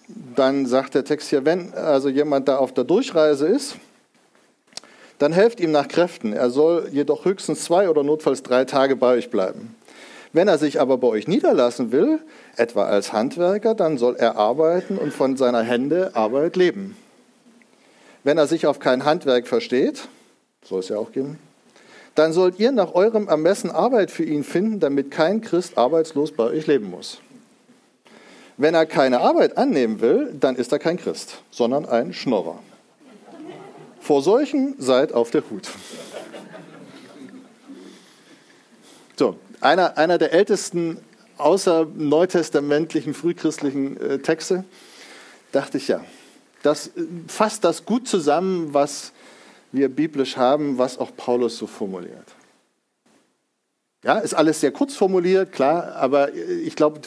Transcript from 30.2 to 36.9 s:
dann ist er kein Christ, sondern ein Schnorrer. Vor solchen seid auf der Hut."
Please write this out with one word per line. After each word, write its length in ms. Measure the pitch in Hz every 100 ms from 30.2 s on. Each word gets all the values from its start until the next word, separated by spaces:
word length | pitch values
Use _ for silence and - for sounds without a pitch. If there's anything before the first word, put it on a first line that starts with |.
| 294 147
dann 160 | 135
ist 160 | 127 123
er 60 | 147
kein 200 | 165 170
Christ, 400 | - 80 - - _
sondern 340 | - 120 135
ein 280 | 156 120 135
Schnorrer. 480 | 113 - 110 82 85 - - _ _ - - - - - - - - - -
Vor 220 | - 143
solchen 540 | 139 226 285 294 269 269
seid 340 | 127 127 156
auf 200 | 120 117
der 100 | 156 -
Hut." 180 | 101 - - - - - - - - - - - - -